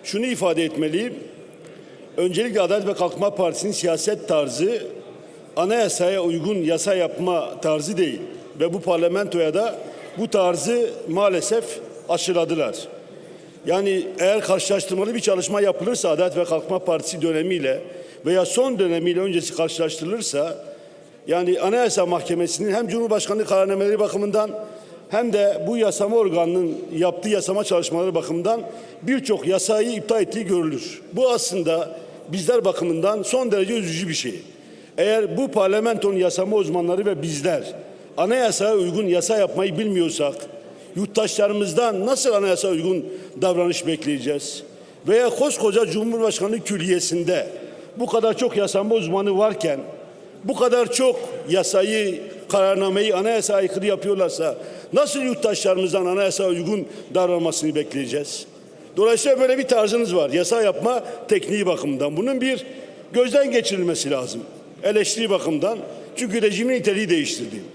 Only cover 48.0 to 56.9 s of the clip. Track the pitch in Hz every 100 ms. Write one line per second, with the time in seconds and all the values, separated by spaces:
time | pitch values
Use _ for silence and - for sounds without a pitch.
48 | 240 226 220 220 247 208 196 196 202 226
49 | 165 190 202 190 214 202 170 139 - -
50 | - - - - 196 233 247 240 233 240
51 | 262 247 - - - 180 175 196 202 220
52 | 208 175 - - - 202 190 196 190 190
53 | 214 185 208 226 202 202 185 190 202 196
54 | 185 196 180 - 160 117 - - - 240
55 | 294 285 254 240 220 202 208 185 185 185
56 | 180 185 196 - 196 175 170 208 156